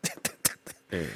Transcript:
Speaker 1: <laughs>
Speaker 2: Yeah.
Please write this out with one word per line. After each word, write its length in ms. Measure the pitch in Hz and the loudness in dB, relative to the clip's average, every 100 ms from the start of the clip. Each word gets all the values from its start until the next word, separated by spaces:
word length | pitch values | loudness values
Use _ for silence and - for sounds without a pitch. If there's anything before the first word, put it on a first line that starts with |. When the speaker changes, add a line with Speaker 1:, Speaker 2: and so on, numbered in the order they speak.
Speaker 1:
<laughs> 240 | - - - - - - - - - | -6 -2 -4 2 0 0 -14 -16 -2
Speaker 2:
Yeah. 120 | 92 78 | 0 0